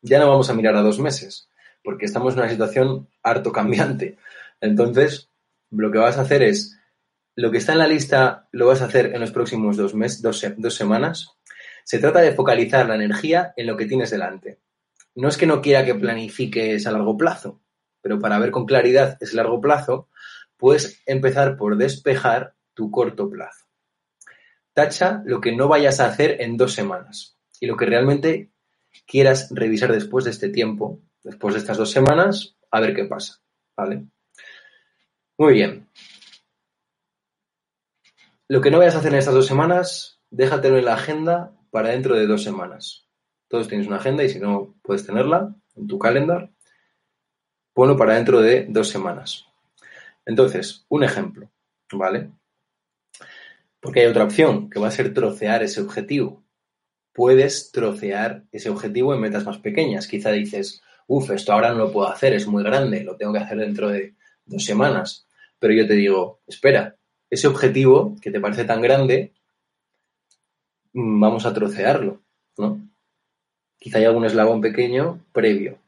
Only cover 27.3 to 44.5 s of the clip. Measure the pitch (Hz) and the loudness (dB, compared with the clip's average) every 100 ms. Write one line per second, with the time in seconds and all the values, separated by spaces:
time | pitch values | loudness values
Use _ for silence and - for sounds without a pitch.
27.3 | _ _ _ 127 - 110 117 135 143 160 | _ _ _ -6 -2 0 2 2 2 0
28.3 | 160 - _ _ _ _ _ _ 135 135 | -2 -8 _ _ _ _ _ _ 4 4
29.3 | 135 - 110 113 110 120 110 104 127 120 | 4 -4 -4 -2 0 0 0 0 -2 -4
30.3 | 107 101 107 107 104 107 - _ _ 113 | -6 -6 -2 -4 -4 -8 -10 _ _ -20
31.3 | - 104 104 104 107 107 135 135 151 196 | -8 -4 -4 -6 -4 -2 2 4 4 2
32.3 | 202 - _ _ 110 110 101 101 - - | -2 -8 _ _ -2 0 -2 -6 -8 -12
33.3 | _ _ _ _ - 104 - - _ _ | _ _ _ _ -10 -8 -8 -14 _ _
34.3 | _ - - _ _ _ _ _ _ _ | _ -20 -20 _ _ _ _ _ _ _
35.3 | - 151 113 90 - _ - - - - | 2 4 6 2 -4 _ -20 -20 -20 -20
36.3 | _ _ _ _ _ _ _ _ _ _ | _ _ _ _ _ _ _ _ _ _
37.3 | _ _ _ _ _ _ _ _ _ _ | _ _ _ _ _ _ _ _ _ _
38.3 | _ _ 135 139 160 175 165 147 139 135 | _ _ 2 4 6 6 4 2 2 4
39.3 | 131 131 135 165 180 180 - - _ _ | 4 4 2 2 0 -2 -8 -16 _ _
40.3 | 127 131 139 135 131 120 110 - 156 160 | -2 0 2 2 4 2 -2 -4 -4 -2
41.3 | 175 175 _ _ 113 110 127 131 113 104 | -2 -4 _ _ -4 -2 -2 0 0 2
42.3 | 104 107 98 90 - - - _ _ _ | 0 -4 -8 -12 -14 -18 -20 _ _ _
43.3 | _ _ 120 107 107 104 98 131 147 135 | _ _ -6 -4 -6 -6 -4 -4 0 -2
44.3 | - 101 | -2 -4